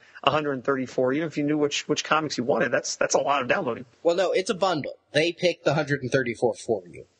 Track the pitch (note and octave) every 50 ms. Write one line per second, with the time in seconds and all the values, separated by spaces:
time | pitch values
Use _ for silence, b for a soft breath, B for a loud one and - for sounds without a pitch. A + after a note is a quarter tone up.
0 | B B B B B C#3 C3+ D#3 D#3 D3 C#3 C3 A2+ - C#3 C3 C3 B2 - -
1 | B2+ B2+ C3+ D3+ E3+ D#3 - D#3 D3 C#3+ D3+ D3+ D3 C#3+ - - - - D3+ -
2 | - - D#3 D#3 D#3 C#3 - - A#2 B2 D3 A3+ D#3 B2 B2 D3+ - - - -
3 | C#3+ - - F3+ F3+ D3 C#3+ C#3+ B2+ B2+ C#3+ G3+ F3 B2+ A2+ G2+ - - _ _
4 | - D#3+ E3+ F#3 F#3+ D#3+ B2 F3 F#3 - A3 E3+ G3 F#3+ F3 D3+ - G2+ - -
5 | _ _ - D3 D#3+ E3+ E3+ - F3 F3 E3 - - E3 C#3 D#3 D3+ C3+ C#3+ C3+
6 | C3 A#2+ C#3 C3+ B2+ A#2+ A2 - B2+ A#2 G#2 - - - A2+ G2 F2 F2 D2+ C2+
7 | - _ _ _